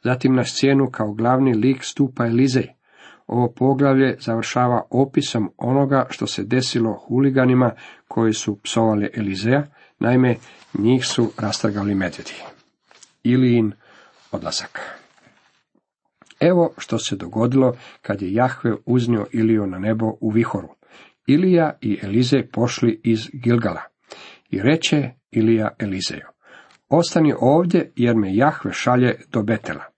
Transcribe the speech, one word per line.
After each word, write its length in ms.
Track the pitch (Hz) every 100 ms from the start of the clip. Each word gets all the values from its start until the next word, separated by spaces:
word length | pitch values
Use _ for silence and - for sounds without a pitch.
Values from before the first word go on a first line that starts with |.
Zatim 320 | 127 120 131 127
na 80 |
scenu 460 | 123 - 139 139 135
kao 220 | - 107
glavni 400 | 104 117 131 135
lik 300 | 113 123 131
stupa 420 | - - 135 - 117
Elizej. 420 | 117 135 123 - _ _ _ - - -
Ovo 260 | 117 123 -
poglavlje 600 | 131 135 139 135 135 117
završava 680 | - 113 113 - 123 120 -
opisom 640 | 120 135 143 - 117 98 -
onoga 480 | 120 135 139 135 123
što 180 | - -
se 160 | -
desilo 500 | 101 127 127 123 113
huliganima 800 | 104 - 120 139 135 127 127 123 113 - - _
koji 260 | - 113
su 260 | 107 - 101
psovali 480 | - - 113 104 101
Elizeja, 500 | - 101 92 110 139 147 _ _ _
naime, 360 | 117 127 127 113 - - -
njih 320 | - 107 131 127
su 260 | - 113 -
rastrgali 580 | 107 - 113 104 101 98
medvjedi. 380 | 92 - - - - - _ _ _ _ - _
Ilijin 500 | 120 127 127 120 110 104 _ - - _ _
odlazak. 680 | 85 85 - - - - - _ _ _ _ _ _ _ _ _ _ _ _ _ -
Evo 340 | 160 180 170 -
što 200 | - 113
se 180 | - 104
dogodilo 580 | 85 107 120 131 127 123 - -
kad 200 | - 101
je 120 | 95
Jahve 400 | 104 127 - 123 113 -
uznio 400 | 123 117 113 104
Iliju 360 | 117 113 110 98
na 120 | 92
nebo 340 | 104 110 113 -
u 80 | 113
vihoru. 380 | 107 117 98 82 - _ - - _ -
Ilija 500 | 143 185 175 160 -
i 180 | 110 101
Elizej 440 | 98 107 123 135 123
pošli 540 | - 117 - 120 110
iz 260 | 117 110 110
Gilgala. 480 | 135 120 120 110 82 - _ _ - - - _
I 120 | 98
reče 480 | 110 160 - 151 135 - _
Ilija 380 | 117 110 113 107 -
Elizeju: 480 | 104 95 - 73 - _ _ - _ _ _
"Ostani 440 | 151 170 170 156 -
ovdje, 520 | 123 151 175 175 - -
jer 200 | 120 113
me 200 | 98 95
Jahve 380 | 143 147 95
šalje 420 | - - 123 123 - -
do 120 | 123
Betela." 400 | 104 107 - 76 -